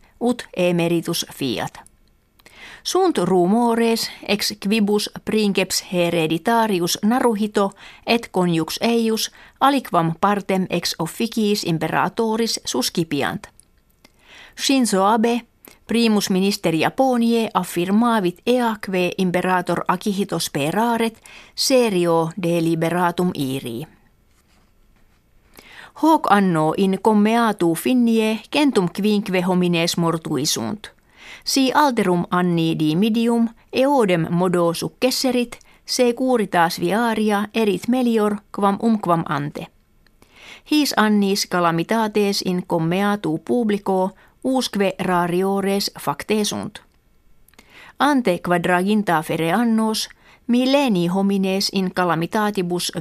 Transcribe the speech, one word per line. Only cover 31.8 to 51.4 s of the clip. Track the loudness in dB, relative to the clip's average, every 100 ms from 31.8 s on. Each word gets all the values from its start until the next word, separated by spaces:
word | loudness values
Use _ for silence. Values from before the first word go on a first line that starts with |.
| 2 2 0 0 0
anni | 0 0 0 0 0
dimidium | 0 2 0 0 0 0 -2 -4 -6
eodem | 0 2 2 2 2 0
modo | 0 2 2 0
successerit, | -2 -6 -2 -2 0 0 0 -2 -8 _ _ -6
securitas | 0 2 2 0 0 2 2 0 0
viaria | -2 0 0 0 0 0 -2
erit | 0 0 0 0
melior | 0 2 2 0 -2 _ -2
quam | 0 2
umquam | 0 0 2 0 0
ante. | -4 -6 -8 -14 _ _ _ _ _ _ -20 -20 -14 0
His | 2 2 2
annis | 2 2 2 0 -2
calamitates | 0 0 0 0 -2 0 0 0 -2 -2
in | -4 -2
commeatu | -2 0 0 0 -2 -4 -4
publico | -2 0 0 -2 0 0 0 -4 _ _
usque | -2 -2 -2 0 -2 -2
rariores | -2 0 0 0 0 0 0 -2 -4 -8
facte | -8 -6 -2 -2 -2
sunt. | -4 -10 -14 _ _ _ _ _ -20 _ _ -20 -20 -14 -2
Ante | 0 2 2 0
quadraginta | 0 0 2 0 2 0 2 0
fere | 0 -2 0
annos, | 0 2 2 0 -2 -8 -14 -20 -12 0
milleni | 2 4 2 2 2 0
homines | 0 0 0